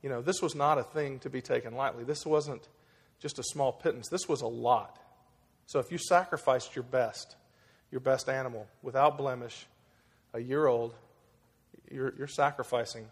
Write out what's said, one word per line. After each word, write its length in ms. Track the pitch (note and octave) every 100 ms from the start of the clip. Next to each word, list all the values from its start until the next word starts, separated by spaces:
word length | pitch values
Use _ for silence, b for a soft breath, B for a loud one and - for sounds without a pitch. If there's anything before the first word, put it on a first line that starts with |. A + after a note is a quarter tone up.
You 80 | C#3
know, 100 | B2
this 220 | C3 F3+
was 120 | E3
not 220 | D3 C#3+ D3
a 40 |
thing 360 | A#2 D#3 C#3+ C3+
to 100 | C#3+
be 100 | C3
taken 340 | - B2 A#2
lightly. 300 | A#2+ C3 A#2+
This 220 | A#2+ D3 D#3+
wasn't 420 | D3+ D3 B2+ - _ b b b b
just 180 | C#3+ -
a 40 |
small 300 | B2 D3+ C3+
pittance. 360 | - E3+ D3+ A2
This 180 | F3+ -
was 140 | C#3+
a 40 | A#2+
lot. 520 | A#2 A#2+ A#2 - - - _ _ _ _ _
So 140 | - D3
if 120 | A#2+
you 60 | E3+
sacrificed 800 | - F3+ F#3 D#3+ - B2+ - -
your 60 |
best, 540 | B2 B2+ A#2 - - - _ b b b b
your 120 | B2+
best 260 | B2+ C3 -
animal, 400 | C3 C3 A#2 G#2 _
without 340 | C3+ C3+ D3 C#3+
blemish, 500 | C#3 B2 A#2+ - - _ b b b b b
a 60 | A#2
year 260 | B2 C#3 D3+
old, 280 | A#2+ A#2 A#2 _ _ _ _ _ _ _ - -
you're, 220 | C3+ C3 C3
you're 80 | C#3
sacrificing 800 | - C#3+ C#3+ - B2 A2+ A#2 A2